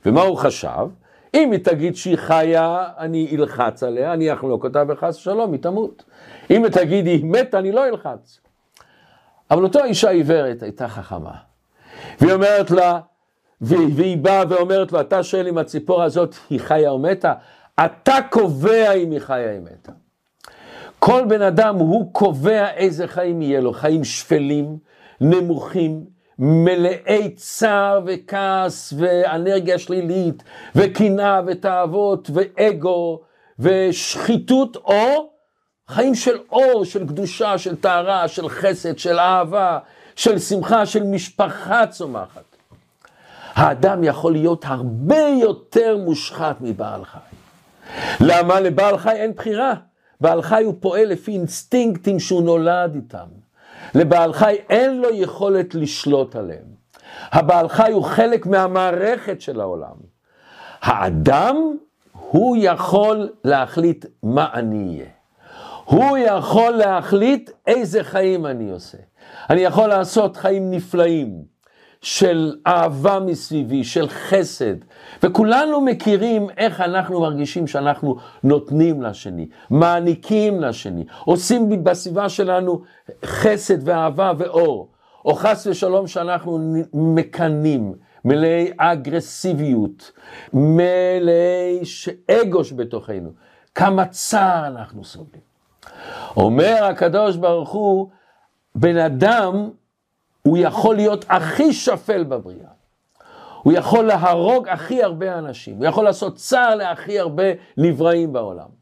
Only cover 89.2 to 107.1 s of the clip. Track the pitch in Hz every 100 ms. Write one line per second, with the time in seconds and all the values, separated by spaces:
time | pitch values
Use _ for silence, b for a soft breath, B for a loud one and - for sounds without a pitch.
89.2 | 160 - 185 156 151 120 101 - - B
90.2 | B B B 131 147 160 175 180 180 180
91.2 | 175 170 175 180 180 180 175 - - 180
92.2 | - 214 220 180 151 135 117 117 - 101
93.2 | 85 80 b b b - 190 190 180 -
94.2 | - 220 190 175 151 123 107 110 - -
95.2 | 156 - _ _ _ _ B B B B
96.2 | B - 101 120 180 226 202 180 175 175
97.2 | 214 180 175 170 151 208 208 190 190 b
98.2 | b b b _ _ - 165 170 160 131
99.2 | 190 233 190 185 214 - _ _ _ _
100.2 | _ _ - 170 170 - 220 214 208 208
101.2 | - 185 160 - 302 - - 202 - 202
102.2 | 156 127 95 92 - _ _ _ _ B
103.2 | B B B B - 170 - 226 226 196
104.2 | 175 170 175 254 190 175 165 254 214 165
105.2 | 190 175 156 117 - 101 147 - 214 185
106.2 | - - - 262 240 214 190 165 -